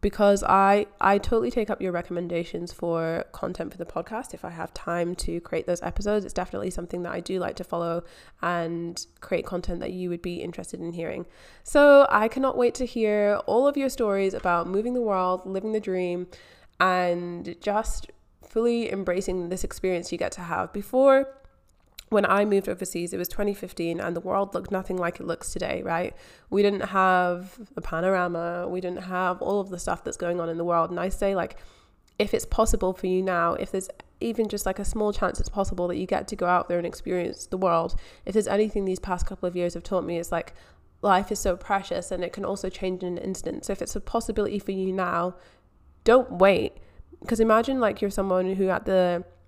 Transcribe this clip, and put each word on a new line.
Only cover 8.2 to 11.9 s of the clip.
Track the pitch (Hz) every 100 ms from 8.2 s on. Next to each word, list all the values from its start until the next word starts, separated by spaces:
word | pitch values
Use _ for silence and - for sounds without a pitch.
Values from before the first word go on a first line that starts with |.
| - _
and | 170 175 165 170 170 175 - _
create | - 190 -
content | 175 - 175
that | -
you | 185 180
would | 170
be | 175 175
interested | - 170 170 -
in | 170
hearing. | 170 165 - 175 - - -
So | - 294 285